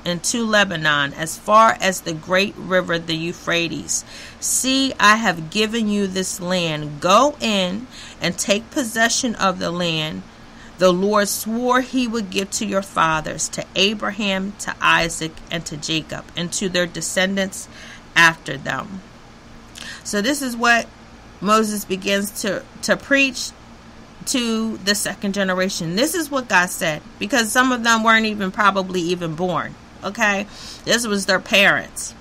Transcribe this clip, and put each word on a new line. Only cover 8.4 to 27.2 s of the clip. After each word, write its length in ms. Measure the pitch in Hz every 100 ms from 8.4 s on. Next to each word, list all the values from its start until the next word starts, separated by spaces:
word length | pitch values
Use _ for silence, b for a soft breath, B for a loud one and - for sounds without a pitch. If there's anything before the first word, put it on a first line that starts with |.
| - 208 226
possession 640 | 311 233 226 226 - 254 214
of 240 | 190 185
the 120 | 180
land 500 | 175 175 160 156 185 - B B B B -
the 120 | 185
Lord 360 | 180 196 208 202
swore 540 | - 214 226 247 247
he 260 | 254 262 240
would 220 | 226 190
give 220 | 196 190
to 140 | - 208
your 180 | 190
fathers, 640 | 196 170 160 156 156 - -
to 160 | - - -
Abraham, 800 | 196 214 208 202 202 190 190 -
to 160 | - -
Isaac, 520 | 160 165 170 - 160 - -
and 160 | 170 160
to 100 | 151
Jacob, 480 | 147 160 151 - - -
and 160 | 170
to 160 | - 196
their 160 | 180 175
descendants 840 | 170 - - 185 196 190 - - B B B B 160
after 420 | 165 160 - 135
them." 440 | - 135 - 190 - - - - - - - - B B
So 180 | - 208
this 200 | 208 285
is 120 | 269 233
what 300 | 233 233 - - - - - -
Moses 420 | 185 214 214 214
begins 460 | - 190 196 196 202 -
to, 200 | 214 175 - -
to 120 | - 185
preach 540 | - 277 135 - - - - - - - - - -
to 500 | 262 233 220 220 202
the 160 | 185
second 400 | 202 - 196 202
generation. 640 | 196 190 185 185 - 165 180
This 180 | 302
is 160 | 359 294
what 180 | 277 247
God 220 | 185 180
said, 320 | - 175 151 -
because 340 | -